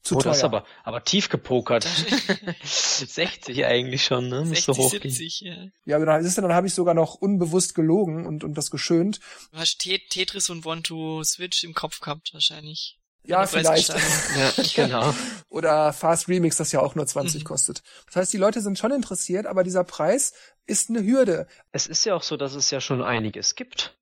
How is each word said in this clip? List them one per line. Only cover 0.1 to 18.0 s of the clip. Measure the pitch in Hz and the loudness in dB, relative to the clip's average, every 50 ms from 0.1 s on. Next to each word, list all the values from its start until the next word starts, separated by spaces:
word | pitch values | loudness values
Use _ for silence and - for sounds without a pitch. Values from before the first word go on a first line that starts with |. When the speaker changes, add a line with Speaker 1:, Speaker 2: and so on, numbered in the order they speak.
| 180 | 0
Speaker 2:
Oh, | 135 | 2
das | 131 135 127 135 | 2 2 2 4
ist | |
Speaker 1:
teuer." | 139 | 2
Speaker 2:
aber, | 127 110 101 - - - - _ | 2 0 -2 -4 -6 -20 -14 _
aber | - 113 120 - | -8 -8 -6 -2
tief | - - 202 190 - | 0 0 0 0 0
gepokert. | - 135 - - 127 123 113 - 123 113 107 | -4 -6 -2 0 0 0 2 2 2 2 2
Speaker 3:
Das | - 175 - 165 196 254 262 - - 196 - - 180 170 - - 143 - - - - - - 135 | 0 -2 -2 0 0 0 0 0 -2 -4 -4 -4 -10 -10 -10 -8 -4 -2 0 0 0 0 -2 -4
Speaker 2:
<laughs> | - - | -6 -4
Sechzig | - 170 185 - - - - 123 139 127 | -4 -4 -4 -4 -10 -12 -6 -2 0 2
eigentlich | 123 120 123 123 131 127 135 - | 4 4 2 2 0 -2 0 0
schon, | - 135 123 123 123 | 2 2 0 0 -2
ne? | 123 135 156 | -2 -2 -2
Muss | 165 160 170 - | 0 0 0 2
so | - 135 | 2 2
Speaker 3:
60, | 131 131 | 2 2
Speaker 2:
hochgehen. | 131 - - - 139 | 2 0 -2 -4 -4
Speaker 3:
siebzig, | 127 120 165 165 - - | -6 -6 -6 -8 -10 -10
ja. | - 175 170 175 180 190 _ _ _ | -10 -12 -14 -14 -16 -18 _ _ _
Speaker 1:
Ja, | - 147 151 | -2 0 2
genau. | 156 156 156 156 | 4 4 2 2
Siehst | 170 175 185 | 2 0 0
du, | 233 | 0
dann | 202 175 | 2 2
habe | 170 175 190 | 2 2 2
ich | 190 - | 0 0
sogar | 185 175 175 170 | 0 2 4 4
noch | 165 160 - - | 4 2 0 0
unbewusst | - - 196 202 185 175 160 165 185 180 - - | -2 0 2 2 2 2 2 2 2 0 2 0
gelogen | - 160 160 165 208 208 170 156 165 170 | 2 4 4 4 4 4 0 -2 -6 -6
und, | 160 156 151 - | -6 -8 -6 -6
und | 165 147 156 | -6 -6 -6
das | 151 - | -6 -6
geschönt. | - 147 - - 170 165 175 202 214 - - - - - - _ | -6 -6 0 2 2 4 4 2 -2 -4 -10 -20 -20 -20 -20 _
Speaker 3:
Du | - 160 | -10 -2
hast | 165 160 - - | -2 -2 -2 -2
Tet-, | - 185 190 190 - - | -4 -4 -4 -4 -4 -6
Tetris | - 185 185 - - 196 - - | -4 -4 -4 -4 -2 -4 -4 -4
und | 175 165 160 | -4 -6 -4
One | 160 160 165 | -4 -4 -4
to | 165 - 165 160 160 160 160 156 156 | -4 -6 -4 -4 -4 -4 -4 -2 -2
Switch | - - - 180 180 - - - | -2 -2 -2 -4 -2 -2 -2 -2
im | 165 160 | -2 -4
Kopf | - - 175 - - | -4 -4 -4 -8 -8
gehabt, | - 156 147 160 _ - - | -8 -8 -8 -8 _ -12 -4
wahrscheinlich. | 156 151 - 156 156 151 151 160 - - - - _ _ _ _ _ _ | 0 0 0 0 -2 -14 -14 -12 -10 -12 -12 -14 _ _ _ _ _ _
Speaker 1:
Ja, | - 170 185 196 | 0 2 2 2
Speaker 3:
Wenn | |
der | 185 165 160 | 4 2 2
Preis | 160 160 156 160 - | 4 6 6 6 4
Speaker 1:
vielleicht. | - | 2
Speaker 3:
gestanden | 151 - - 160 156 156 - - 143 | 0 0 0 2 0 0 -2 -2 0
Speaker 2:
Ja, | 139 135 135 - - 226 | 2 2 2 2 2 0
<laughs> | - - | 2 2
genau. | - 139 131 123 117 117 147 147 - - 254 226 196 - _ | 2 2 2 2 2 2 2 0 0 -6 -8 -10 -14 -18 _
Speaker 1:
Oder | - 156 160 160 151 151 151 151 | -6 -2 2 4 4 4 4 2
Fast | 143 - - 160 170 165 - - | 2 2 2 2 2 2 2 0
Remix, | 180 185 170 160 - | 2 2 2 2 2
das | - 160 - | 0 -2 0
ja | - 139 | 2 2
auch | - 143 - | 2 2 0
nur | 160 143 | -2 -4
zwanzig | - - 156 139 170 156 151 151 | -2 -2 -2 -2 -2 -4 -6 -6
Speaker 3:
Mhm. | |
Speaker 1:
kostet. | 156 - - - - - - _ - - - | -6 -2 -2 -2 -2 -2 -8 _ -18 -20 -20